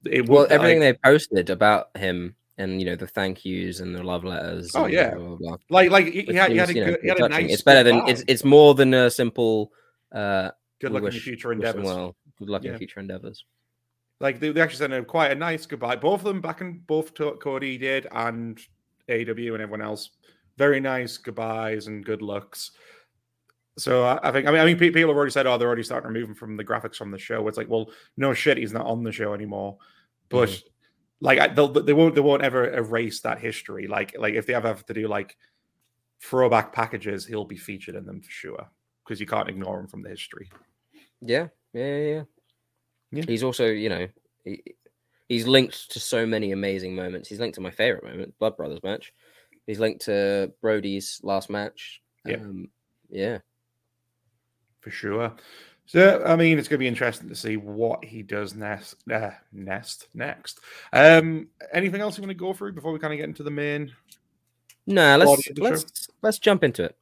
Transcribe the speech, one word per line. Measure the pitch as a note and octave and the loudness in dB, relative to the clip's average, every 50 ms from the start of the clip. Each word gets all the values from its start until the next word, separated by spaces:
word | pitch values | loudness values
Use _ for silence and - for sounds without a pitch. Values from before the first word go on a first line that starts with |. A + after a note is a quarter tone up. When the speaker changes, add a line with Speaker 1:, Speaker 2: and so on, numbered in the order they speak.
| _ | _
Speaker 1:
It | - B2+ C3 B2 A#2 | 0 0 0 4 8
Speaker 2:
Well, | C3+ C#3+ | 8 8
Speaker 1:
would, | C#3+ - | 8 8
Speaker 2:
everything | D3 D3 D3+ E3+ E3+ D#3+ | 6 6 6 6 6 6
Speaker 1:
like | D3+ C3+ A#2+ - | 6 4 4 6
Speaker 2:
they | - C3 | 6 6
posted | C#3+ D#3 - - A2+ F#2+ F2 E2 | 6 6 4 2 0 0 0 0
about | F#2+ F2+ G#2+ G#2 G#2+ F#2 - - _ | 0 4 4 4 6 4 0 -4 _
him | G2+ G2+ F#2+ F2+ F2+ F2 F2+ G#2 _ _ _ _ - | -4 -2 -2 -2 -2 -4 -8 -12 _ _ _ _ -8
and, | G2 F#2+ F#2 F#2+ | -6 -6 -4 -4
you | F#2+ | -4
know, | F2+ F2+ | -4 -4
the | F2 F#2 | -6 -8
thank | F2+ - - G2 F#2+ F#2 - - | -8 -4 -4 -4 -4 -4 -6 -8
yous | F#2+ F#2 F#2 F#2 F#2 F2+ F#2 | -8 -6 -6 -6 -8 -8 -10
and | F2+ F2+ F2 | -10 -10 -10
the | F2+ | -8
love | F2+ F2+ F2+ F2 F2 | -6 -6 -6 -6 -6
letters | F#2 F2+ D#2+ - E2+ E2+ F2 F2 E2+ - | -6 -8 -8 -8 -8 -8 -10 -10 -6 -4
Speaker 1:
Oh, | C#3 D#4 | -2 -2
Speaker 2:
and | - | 0
Speaker 1:
yeah. | D3+ F3+ D3+ A#2 - | 2 0 0 0 -2
Speaker 2:
blah, | F2 E2+ - | -8 -10 -12
blah, | - | -12
blah. | - F3 - - - _ _ | -10 -10 -10 -10 -12 _ _
Speaker 1:
Like, | E3 F#3 F#3+ F3+ | 6 6 6 8
like, | F#3 G3 F3+ | 6 4 4
he, | D#3+ E3+ F#3 | 4 -2 -6
he | G3+ | -6
Speaker 2:
Which | - F3+ | -2 2
Speaker 1:
had, | F3+ F#3+ F#3 | 2 2 4
he | A#2 F3 | 4 2
had | F3+ F3 | 2 2
Speaker 2:
seems, | F3 | 0
Speaker 1:
a | A#2 | 0
Speaker 2:
you | G#2 | 0
know, | - | 0
Speaker 1:
good, | E3+ - | -2 -2
he | - E3+ | -2 -2
had | F#3 | 2
a | F3+ | 2
Speaker 2:
touching. | - - D3 D#3+ E3+ | 2 2 2 0 0
Speaker 1:
nice | - F2 | 0 0
Speaker 2:
It's | G#2 | 2
better | - C#3 C#3 C3 B2 | 6 8 8 10 10
than, | A#2+ A#2 A#2 | 8 6 6
Speaker 1:
goodbye. | A#2 B2+ | 4 2
Speaker 2:
it's, | B2 B2 - | 0 0 2
it's | - C3 A2+ - | 0 0 2 4
more | C#3 C#3+ D3 D3+ D3 C#3+ | 8 10 10 12 10 10
than | C3 C#3 C3 C3 | 8 6 6 6
a | B2+ B2 A#2+ | 6 4 4
simple, | - - B2+ A#2 - - A#2+ A2+ A2 G#2+ G#2 - _ _ _ _ _ _ _ _ | 2 2 -2 -2 0 0 0 0 0 0 -2 -6 _ _ _ _ _ _ _ _
uh, | - G#2+ G#2 G2+ G2 F#2+ F#2 F#2+ - _ _ _ _ _ | -8 -6 -4 -2 -2 -2 -2 -4 -8 _ _ _ _ _
Speaker 1:
Good | - C3+ | -8 -6
Speaker 2:
"We | A2 | -4
Speaker 1:
luck | G#2 | -4
in | G2+ | -4
your | G2+ A#2+ | -4 -6
Speaker 2:
wish, | A#2 A2+ | -8 -10
Speaker 1:
future | C3 B2 A2+ - A#2+ | -12 -12 -10 -8 -8
Speaker 2:
wish | A#2 A2 | -6 -4
them | G#2 A#2 G#2+ G#2 | -4 -4 -4 -4
Speaker 1:
endeavors. | G2+ | -4
Speaker 2:
well. | F#2+ F2+ F#2 F2+ F2+ F2 _ _ _ _ _ | -4 -4 -6 -8 -10 -12 _ _ _ _ _
Good | G#2 G2+ | -10 -8
luck | G2+ F#2+ B2+ | -8 -8 -6
in | C3 | -8
Speaker 1:
Yeah. | B2 A2+ | -12 -12
Speaker 2:
future | - - - G2+ | -14 -16 -14 -16
endeavors." | G2 G2 F#2+ F#2+ - A2 G#2+ - - _ _ _ _ _ _ _ _ _ _ _ _ _ _ _ | -14 -12 -14 -14 -14 -16 -20 -20 -20 _ _ _ _ _ _ _ _ _ _ _ _ _ _ _
Speaker 1:
Like, | C3+ C#3 C3+ A#2+ | -4 -4 -4 -2
they, | D3+ D3+ | -4 -2
they | D3 D#3+ | 2 2
actually | E3 D#3 - B2+ | 0 0 0 -6
sent | D3+ C#3 | -6 -4
a, | C3 C3 A#2+ | -4 -6 -8
quite | - - E3 D#3 C#3 | -4 0 0 0 0
a | C#3 | 0
nice | C3+ D#3+ E3+ E3 D#3 D#3+ | -2 -4 -6 -6 -8 -8
goodbye. | - D3+ A#2+ A#2+ A#2 B2 | -12 -12 -8 -4 -4 -4
Both | A#2+ B2+ D#3+ G3+ G3 | 0 0 0 0 0
of | F3+ | -2
them | G#3 G3 F#3+ | -6 -6 -6
back | E3+ E3 E3 - | -8 -10 -10 -10
and | F#3 F3+ F3 F3 - | -12 -12 -14 -16 -6
both | _ D#3 D#3 D#3+ D#3+ _ | _ -2 -2 -2 -6 _
to, | - D#3 D3 - - | -8 -6 -6 -6 -8
Cody | - C#3+ C3+ C3 C3+ C3+ C3 B2 | -8 -8 -6 -6 -6 -8 -8 -6
did | C3 C3+ C3+ C3+ C3 - | -4 -4 -4 -4 -4 -6
and | - A#2 A#2 A#2 A#2 A#2 A#2 A#2 A2+ - - _ _ _ _ _ _ _ _ - | -6 -4 -4 -4 -6 -6 -10 -12 -12 -14 -20 _ _ _ _ _ _ _ _ -6
A | B2 A#2 | -4 -4
E | A#2 | -4
W | A2+ A2+ A#2 A#2+ A#2 A2+ | -6 -8 -8 -8 -8 -8
and | G#2+ | -8
everyone | A2 G#2 G#2 G#2+ G#2+ | -8 -10 -10 -10 -8
else. | G#2+ G#2+ G#2 - - _ _ _ _ _ _ _ _ _ | -8 -10 -10 -12 -18 _ _ _ _ _ _ _ _ _
Very | - C#3 D3 C#3+ C3+ | 2 2 4 4 2
nice | C3+ C3+ C3 B2+ B2 A2+ - | 0 -2 -4 -4 -6 -8 -12
goodbyes | - _ A#2+ G#2+ A2 A2+ A2+ A2 A2+ A2 A2 A2 G#2+ G2+ | -12 _ -14 -10 -8 -6 -6 -6 -6 -6 -6 -6 -8 -8
and | A2 G#2+ G#2 G#2 | -12 -14 -12 -8
good | A2+ A2 G#2 | -8 -8 -8
looks. | G#2+ G2+ G2+ G2+ G2+ _ - - - - _ _ _ _ - _ _ _ _ _ _ _ _ _ _ _ _ _ _ _ _ | -6 -8 -8 -10 -10 _ -16 -16 -16 -16 _ _ _ _ -20 _ _ _ _ _ _ _ _ _ _ _ _ _ _ _ _
So | - - - C3 B2+ | -10 -4 0 0 2
I, | B2 B2 C3 - - - | 2 2 0 0 0 0
I | |
think, | B2 C#3 C3+ C#3+ | 0 0 2 2
I | |
mean, | D3+ D#3+ | 4 6
I | D#3+ | 6
mean, | E3+ E3+ E3+ | 4 4 4
pe-, | F3 E3+ | 2 4
people | D#3+ E3 E3 D#3+ | 4 4 2 2
have | D3 | 2
already | C#3+ C#3+ C3+ | 2 0 0
said, | - C#3 C3+ | 0 0 2
"Oh, | B2+ B2 A#2+ | 2 2 2
they're | A#2+ A#2+ | 0 0
already | A#2+ A#2 A2+ | 0 -2 -4
starting | - B2+ B2 - A#2 | -6 -8 -8 -6 -6
to | |
remove | A2+ A2+ A#2+ G#2+ | -8 -8 -8 -10
him | G#2 | -12
from | - A#2+ G#2+ G#2+ | -16 -14 -14 -12
the | G#2 G#2+ | -12 -6
graphics | G2 A2 A2 - A2 - | -4 -6 -4 -4 -8 -12
from | - A2 G2+ | -12 -14 -12
the | G2+ F#2+ | -12 -14
show." | - - A2+ A2 G#2+ | -10 -8 -6 -4 -4
It's | G#2+ G#2 | -4 -6
like, | A#2 A2+ - | -6 -6 -4
well, | A2+ A2+ A2 G#2+ - - _ _ _ | -4 -4 -4 -6 -14 -20 _ _ _
no | - C3+ C#3 B2+ | -4 -2 -2 -2
shit, | A#2 - D3+ C#3 C3 | 0 2 0 2 0
he's | B2+ G#2 | -2 -6
not | G#2+ A2+ - | -6 -6 -6
on | A#2+ A#2 A#2 A#2 | -4 -6 -4 -6
the | A2+ | -8
show | G#2 - A2 G#2 G#2 | -6 -6 -6 -6 -6
anymore. | G2+ G#2+ G#2 G2+ G2+ G2 G2+ G2 _ _ _ _ _ _ _ _ _ _ _ | -8 -10 -10 -10 -8 -8 -10 -12 _ _ _ _ _ _ _ _ _ _ _
But | - B2+ A#2+ G#2+ | 2 2 2 2
Speaker 2:
Mm-hmm. | F#2+ F#2 - _ _ _ _ _ _ _ _ _ _ _ - | 0 -8 -14 _ _ _ _ _ _ _ _ _ _ _ 2
Speaker 1:
like, | C3+ C3+ C#3 | 2 4 6
I, | C#3+ C#3 | 4 4
they'll, | - D3 D3 C#3+ | 4 4 2 4
they | C3 D3 C#3 C#3+ | 4 0 2 4
won't, | D3 D3 E3 E3 D#3+ | 4 6 6 6 6
they | D3 | 4
won't | C#3 D3 C#3+ C#3 | 4 4 4 4
ever | C#3 C3+ B2 B2+ B2 B2 C3+ | 2 0 0 0 0 0 0
erase | C3 A#2 G#2+ A#2 A2+ A#2 A2 A2 - | -4 -4 -2 -2 -2 -2 -4 -6 -6
that | - A2+ A#2 A2 | -6 -6 -6 -6
history. | A2+ A#2 G#2+ - - - G2+ G2 G2+ G2 | -6 -8 -10 -10 -12 -12 -12 -12 -8 -6
Like, | G#2 G#2 G2+ - - - | -4 -4 -4 -6 -8 -6
like | A2 G#2+ G#2 | -4 -2 -2
if | A2+ G#2+ | -2 -4
they | - B2 | -2 -4
ever | A#2+ A2 A2+ | -2 -2 -4
have | A2 G2+ - | -6 -6 -10
to | _ A2 | _ -10
do | A2 A2 G#2+ | -8 -6 -4
like | G#2 G#2 G2 G2 - _ _ _ _ _ _ _ _ _ _ _ _ _ _ _ _ _ | -4 -6 -6 -8 -16 _ _ _ _ _ _ _ _ _ _ _ _ _ _ _ _ _
throwback | - - - B2+ B2+ A#2+ A#2+ A2+ G#2+ - | -14 -4 0 2 4 4 4 2 2 0
packages, | - - A2+ A2 - G#2+ F#2+ G#2 G2+ F#2+ F2+ | -4 -6 -6 -6 -6 -10 -8 -8 -8 -8 -10
he'll | - A#2 G#2+ G2+ | -10 -10 -10 -10
be | F2 G2 | -10 -14
featured | F2 - - G2+ F#2+ - - - | -16 -14 -14 -14 -14 -14 -16 -16
in | G2 F#2+ | -14 -14
them | F#2+ F#2+ F#2+ | -14 -16 -18
for | - _ | -18 _
sure, | - - - - - - - - _ _ _ _ _ _ _ | -20 -18 -16 -14 -14 -14 -16 -20 _ _ _ _ _ _ _
'cause | - A2+ F#2 | -14 -12 -12
you | G#2 | -8
can't | G2 A2+ G#2+ G#2 - | -6 -4 -4 -4 -6
ignore | G2 F#2+ F#2+ F#2 G2 F#2+ | -8 -10 -10 -10 -10 -10
him | F#2+ | -12
from | G2 - G2 | -14 -16 -18
the | G2 F#2+ | -16 -16
history. | F#2 F#2+ - - - - G2 F2+ - - _ _ _ _ _ _ _ _ _ _ _ _ | -16 -16 -18 -18 -18 -20 -20 -20 -20 -20 _ _ _ _ _ _ _ _ _ _ _ _
Speaker 2:
Yeah, | A#2+ A2+ A#2 C#3 E3+ D#3+ _ _ _ _ | -6 -2 -2 -2 -2 -6 _ _ _ _
yeah, | _ A#2 B2+ C#3 C#3+ | _ -8 -6 -6 -4
yeah, | C#3+ D3+ D3+ D3+ | -4 -4 -4 -6
yeah. | D#3 D3 _ _ _ _ _ _ _ _ _ _ _ _ _ _ _ _ _ | -6 -10 _ _ _ _ _ _ _ _ _ _ _ _ _ _ _ _ _
Speaker 1:
Yeah. | - D3 E3 | -10 -8 -4
Speaker 2:
He's | E3 A#2 A2 | -4 -4 -2
also, | B2 C3 A#2+ - B2 | -2 -4 -2 0 0
you | A2+ A2 G#2+ G#2+ A2 | 0 0 0 -2 -4
know, | F2+ F2 F2+ F#2+ _ _ _ _ _ _ _ | -4 -4 -8 -10 _ _ _ _ _ _ _
he, | F#2+ G2 - _ - - _ _ _ _ _ _ _ _ _ _ _ | -14 -14 -14 _ -20 -20 _ _ _ _ _ _ _ _ _ _ _
he's | B2 A#2 A2+ | -4 -2 0
linked | B2 C3+ C3+ B2+ A#2+ - - - - | 4 4 4 4 2 -4 -14 -16 -14
to | - A#2+ | -14 -12
so | - - - A#2 A2+ | -8 -4 -2 -2 0
many | A2+ A2+ G#2+ G#2+ G2 | 0 -2 -2 -2 -4
amazing | G2 G2 G2 G2 G2 F#2+ F#2 F#2 F#2 | -4 -4 -4 -4 -4 -6 -8 -10 -10
moments. | F#2 F#2 F#2 F2+ F2+ - - | -8 -10 -10 -10 -12 -14 -14
He's | G#2 G2+ | -10 -8
linked | A#2+ A2 - | -8 -8 -8
to | - | -10
my | F#2 F2+ | -12 -14
favorite | F2+ - G#2+ B2+ G#2+ - - | -4 -2 -2 -2 -2 -4 -8
moment, | A#1 B1+ F2+ - - - _ | -14 -14 -14 -14 -14 -8 _
Blood | G#2+ A2 G#2+ | -4 -4 -4
Brothers | - D#2 D2+ D2+ F2 | -6 -12 -12 -12 -10
match. | - F#2 G#2 - - - _ _ _ _ _ _ _ _ _ _ _ | -8 -8 -8 -8 -10 -18 _ _ _ _ _ _ _ _ _ _ _
He's | - G#2+ G2+ | -12 -6 -4
linked | A2+ A2 - - - | -4 -4 -4 -6 -6
to | - G#2 G2+ G2+ G2 G2+ G2+ G2 F2+ - _ | -4 -2 -2 0 0 0 -2 -2 -4 -8 _
Brody's | - A2 A2 G#2 G2 G2+ G2 G2 F#2+ - - - | -2 -2 -2 -2 -2 -4 -6 -6 -8 -10 -14 -12
last | - G2 G2 G2 - - | -6 -4 -4 -4 -4 -6
match. | G2+ G#2 G#2 - _ - - - - - _ _ _ _ _ | -8 -8 -8 -8 _ -16 -20 -20 -20 -20 _ _ _ _ _
Speaker 1:
Yeah. | - - | -10 -10
Speaker 2:
Um, | - G#2+ G#2 F#2+ F#2 F#2 - _ _ _ _ _ _ _ _ | -10 -10 -14 -14 -16 -16 -18 _ _ _ _ _ _ _ _
yeah. | - F#2+ G2 A2 A#2+ F#2 _ _ _ _ _ _ _ _ _ _ _ _ _ _ _ _ _ _ _ _ _ _ _ _ _ _ _ _ | -10 -8 -6 -6 -6 -8 _ _ _ _ _ _ _ _ _ _ _ _ _ _ _ _ _ _ _ _ _ _ _ _ _ _ _ _
Speaker 1:
For | _ - | _ -16
sure. | - - - G#2 G2 A2 A#2 A2+ A#2 - _ - - - - _ _ _ _ | -14 -10 -8 -6 -6 -4 -6 -6 -8 -12 _ -20 -20 -20 -20 _ _ _ _
So, | _ - E3+ F#3 G3 G3+ - - | _ 6 8 8 8 8 6 2
I | E3+ E3 | 2 4
mean, | E3 E3+ E3 D#3+ D3+ | 4 6 4 4 2
it's | - - | 0 -2
gonna | D3+ C#3 | -2 -2
be | C3 | -2
interesting | B2+ A#2+ - B2+ A#2+ A2 - - - | -2 -2 -2 -2 -4 -4 -6 -14 -16
to | - | -16
see | - - A2+ A2 | -10 -8 -6 -6
what | G#2+ G2+ G2+ G2+ G#2+ A#2 A2+ A#2+ - - | -6 -8 -10 -6 -4 -2 -2 -2 -6 -8
he | A#2 G#2+ A2+ | -16 -18 -18
does | G#2 G2 G2+ G#2 G#2 F#2+ F#2+ | -12 -10 -8 -8 -8 -8 -10
nest, | G#2+ G#2+ G#2 G#2+ G2 - - - _ _ - | -12 -10 -10 -10 -10 -12 -20 -20 _ _ -8
uh, | - A2 A2 G2+ F#2 - _ _ - | -6 -6 -6 -8 -12 -16 _ _ -20
nest | G2+ G2 F#2+ F#2+ G2+ A#2+ - - - - _ | -18 -10 -10 -10 -10 -10 -14 -16 -18 -18 _
next. | _ - A#2+ C#3+ - - _ - - - _ - - - - - | _ -12 -10 -10 -10 -14 _ -20 -20 -20 _ -20 -20 -20 -16 0
Um, | - B2 C#3+ D#3 E3 E3 D#3+ E3 D#3+ D#3 - _ _ _ - - | 4 8 10 10 10 10 6 4 -4 -4 -6 _ _ _ -18 -6
anything | - E3+ F#3+ F#3+ F3+ G3+ | -4 -2 -2 -2 -2 -4
else | G#3 G#3+ G3+ G#3 | -6 -6 -6 -8
you | |
wanna | G3 G3 F#3+ | -12 -12 -10
go | E3+ E3+ F#3 | -8 -6 -8
through | G3 G3 G3+ G3+ F#3 | -8 -8 -10 -12 -12
before | D#3+ C#3 D#3+ | -10 -8 -8
we | D#3+ D#3 | -8 -6
kinda | D#3+ D#3 D3+ | -6 -8 -6
get | C#3+ D3+ | -6 -8
into | D3+ D3+ - | -10 -10 -10
the | D3 D3 | -10 -10
main | D3 D3 D3 D3 D3 D3 D3 C#3 B2+ _ _ _ - _ _ _ _ _ _ _ _ _ _ _ _ _ _ | -6 -6 -4 -4 -4 -6 -8 -10 -14 _ _ _ -20 _ _ _ _ _ _ _ _ _ _ _ _ _ _
Speaker 2:
No, | - G3 F#3+ D#3+ D3 C#3 C#3+ | 0 4 6 8 8 10 10
Speaker 1:
body | F3+ C#3+ | 10 8
Speaker 2:
let's, | C#3+ C#3 - - | 8 6 4 -6
Speaker 1:
of | C#3 | -6
the | C#3+ | -2
show? | F#3+ A#3+ | -2 0
Speaker 2:
let's, | B3 - - - _ - - - _ _ | 0 -2 -4 -8 _ -14 -14 -14 _ _
let's | - A3 G#3+ - | -2 -2 -2 2
jump | - G#3+ G3+ F3 | 2 2 2 4
into | - C#3 A#2 - F2 | 2 0 0 -2 -6
it. | D#2+ - _ | -6 -6 _